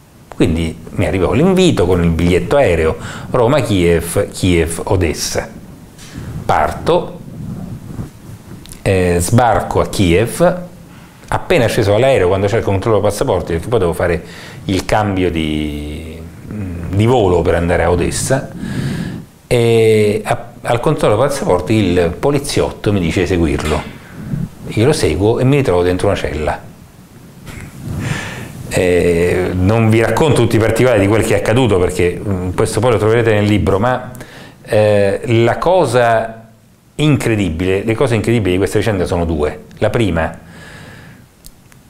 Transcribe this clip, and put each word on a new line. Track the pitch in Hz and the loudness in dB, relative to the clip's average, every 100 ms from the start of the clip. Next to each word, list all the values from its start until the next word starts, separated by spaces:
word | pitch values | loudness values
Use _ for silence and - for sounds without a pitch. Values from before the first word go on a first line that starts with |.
| - - - | -20 -20 -16
Quindi | - 110 82 82 - - | -2 0 0 -4 -6 -12
mi | - 95 | -4 -2
arrivò | 95 78 | 0 0
l'invito | 107 180 185 180 104 90 | 2 2 4 4 4 2
con | 90 | 2
il | 85 | 2
biglietto | 80 87 90 - 143 | 2 2 2 2 2
aereo | 117 82 80 73 - - - | 4 2 0 -2 -8 -14 -4
Roma-Kiev, | 127 120 147 110 98 85 82 - 101 101 | 0 2 2 2 2 4 2 0 -4 -4
Kiev-Odessa. | - 95 85 82 - - 95 82 - - - - - - - - - - - - - | -2 0 2 0 -4 -2 0 0 -2 -4 -6 -8 -14 -20 -20 -20 -20 -18 -14 -12 -10
Parto, | - 85 76 - - 170 165 - - - - - - - - - - - - - - - - - | -2 0 0 -2 0 0 -2 -12 -16 -12 -10 -10 -10 -14 -14 -12 -12 -14 -20 -20 -18 -20 -18 -6
eh, | - 95 90 87 | 0 2 2 0
sbarco | 90 117 120 95 - 92 | 2 4 4 2 0 -2
a | 82 | -2
Kiev, | - 90 87 117 - 170 175 - - - - - - - | 0 2 2 2 2 0 0 -8 -18 -20 -20 -20 -20 -6
appena | - - 175 110 | -6 0 2 2
sceso | - 101 | 2 2
dall'aereo, | 104 135 120 90 | 4 4 4 2
quando | 95 101 | 2 0
c'è | 110 | 0
il | |
controllo | 104 98 113 104 | 0 -2 2 2
passaporti, | 101 - 139 92 85 | 2 0 0 0 -2
perché | 85 95 | -6 -2
poi | 117 | 0
devo | 87 | 0
fare | 85 90 85 - - - - | 0 -2 -2 -6 -18 -18 -12
il | - 92 | -4 -4
cambio | - 110 104 92 90 | 0 0 0 0 -2
di, | 80 78 76 76 73 76 76 80 82 82 - - 107 92 85 87 | -2 -2 -2 -4 -6 -10 -10 -12 -14 -16 -18 -14 -10 -8 -8 -4
di | 95 113 | 2 4
volo | 127 95 87 | 4 4 2
per | 85 | 2
andare | 85 85 87 | 0 2 0
a | 85 | 2
Odessa, | 87 - - - 117 - - - - - - - - - - - | 2 0 -2 -2 -2 -2 -10 -8 -6 -6 -6 -8 -10 -16 -18 -2
E | 123 117 113 110 107 107 107 | 2 4 4 4 4 2 0
a-, | - 120 - - | -2 -4 -4 -12
al | - 120 | -2 0
controllo | 160 147 147 107 | 0 0 2 2
passaporti | 143 143 196 87 - | 0 0 0 0 2
il | 110 92 87 85 85 | 0 2 2 0 0
poliziotto | 139 147 - 87 71 - 107 | 0 0 -2 -2 -2 -2 -2
mi | 101 | 0
dice | 82 95 | 0 0
di | 85 | 0
seguirlo. | 90 80 71 78 73 - - - - - - - - - | 0 0 0 -2 -4 -6 -16 -18 -16 -8 -6 -8 -10 -8
Io | - | 0
lo | 123 | 2
seguo | 151 90 78 104 120 | 2 0 2 2 2
e | |
mi | 127 143 | 4 4
ritrovo | 123 90 | 2 2
dentro | 90 90 101 | 2 2 0
una | - | 0
cella. | - 73 76 - - - - - - - - - - - - - - - - - - - - - - | -4 -4 -4 -6 -10 -20 -20 -20 -20 -20 -20 -20 -18 -16 -16 -14 -10 -6 -6 -6 -8 -12 -14 -14 -6
Eh, | - 90 87 87 85 87 90 90 | 0 2 2 2 2 2 0 -2
non | 90 92 113 110 | 0 2 4 4
vi | 113 | 4
racconto | 110 - 160 120 | 2 2 2 2
tutti | 113 110 | 2 2
i | |
particolari | 110 - 127 110 | 2 2 4 4
di | 98 | 4
quel | 107 | 2
che | 110 | 2
è | 101 | 0
accaduto, | - 117 120 95 | 2 2 2 2
perché, | 90 87 87 87 | 0 0 -2 -2
mm, | 101 92 90 | -6 -4 -4
questo | 90 107 - | -2 -2 2
poi | 123 | 2
lo | 104 | 2
troverete | 104 117 113 | 2 2 2
nel | 104 | 2
libro, | 104 104 87 95 | 2 2 2 2
ma, | 123 123 - - - - - - | 0 -2 -6 -16 -18 -18 -20 -18
eh, | - 107 107 104 98 98 127 | -2 2 4 4 2 0 0
la | 113 117 110 | 2 2 2
cosa | 165 185 139 123 117 113 113 - - - _ _ _ - | 2 2 2 2 4 2 -2 -10 -20 -20 _ _ _ -2
incredibile, | 151 127 117 107 92 80 92 98 | 2 2 2 0 0 0 0 0
le | 110 | 0
cose | 110 139 113 | 0 2 0
incredibili | 104 117 95 | 0 0 2
di | 92 | 0
questa | 98 107 | 0 0
vicenda | 101 95 82 | 0 -2 -2
sono | 87 | -2
due. | 82 80 73 - - - | -2 -2 -2 -6 -16 -4
La | 107 | -2
prima, | 120 104 82 82 - - - - - - - - - - _ - - - - | 0 0 0 -4 -6 -20 -20 -20 -20 -20 -20 -20 -20 -20 _ -20 -20 -20 -20